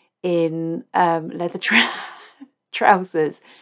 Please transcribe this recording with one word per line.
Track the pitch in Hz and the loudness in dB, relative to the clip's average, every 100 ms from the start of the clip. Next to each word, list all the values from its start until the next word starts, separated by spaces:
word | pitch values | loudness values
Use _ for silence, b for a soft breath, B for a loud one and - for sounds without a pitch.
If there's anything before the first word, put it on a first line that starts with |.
| b _ | b _
in, | 185 170 165 165 165 170 - | -2 0 0 -2 -4 -6 -4
um, | 185 175 165 165 | 0 2 0 -4
leather | 165 175 185 | -6 -6 -4
trou-, | - - B B B B B | 0 2 B B B B B
<laughs> | B - _ _ | B -20 _ _
trousers, | - 220 190 185 165 151 - b b | 2 4 4 2 -2 -2 -4 b b